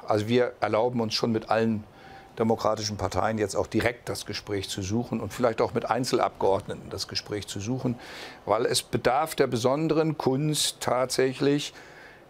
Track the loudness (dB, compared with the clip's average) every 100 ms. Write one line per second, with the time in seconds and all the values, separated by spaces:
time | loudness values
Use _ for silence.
0 | 0 0 4 2 2 0 0 2 2 0
1 | -2 0 0 0 2 2 2 0 -6 -16
2 | -20 -20 -10 -2 0 2 0 0 -4 -4
3 | -2 0 0 2 0 0 0 2 0 0
4 | -6 -8 -8 -8 -6 -4 -4 -6 -2 -2
5 | -2 -4 -4 0 0 2 0 0 0 0
6 | 2 2 0 2 2 2 -2 -12 -10 -10
7 | -8 -8 -6 -8 -6 -8 -4 -2 -2 -4
8 | -8 -14 -16 -6 0 2 2 0 -2 0
9 | 2 2 2 2 2 2 2 2 2 2
10 | 2 0 0 2 2 0 -2 -2 0 2
11 | 2 2 0 2 2 2 -2 -10 -20 -20
12 | -20 -20 -6